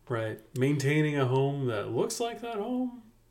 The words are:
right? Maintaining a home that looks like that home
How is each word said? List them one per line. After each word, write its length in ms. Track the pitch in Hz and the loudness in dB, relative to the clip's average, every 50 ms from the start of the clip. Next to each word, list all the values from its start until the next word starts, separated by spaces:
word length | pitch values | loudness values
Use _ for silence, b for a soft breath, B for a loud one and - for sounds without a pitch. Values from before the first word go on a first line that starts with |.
| _ - | _ -6
right? 320 | 123 113 110 110 113 - - - - 123 | -4 -2 -2 -4 -6 -8 -12 -8 -2 0
Maintaining 580 | 131 131 151 135 131 139 151 156 151 151 147 | 2 2 2 2 2 2 4 4 2 2 2
a 100 | 143 131 | 2 2
home 400 | 123 131 135 139 139 143 143 131 | 4 4 4 2 2 0 0 -2
that 240 | 120 110 101 104 107 | -2 -2 -2 -2 -2
looks 280 | 113 139 208 220 - - | 0 0 0 0 0 -4
like 220 | 233 233 233 220 | -4 -4 -4 -6
that 160 | 233 233 233 | -8 -6 -6
home 460 | 202 208 247 254 254 254 247 - - - - _ _ _ _ | -4 -4 -2 -2 -2 -2 -4 -6 -12 -20 -20 _ _ _ _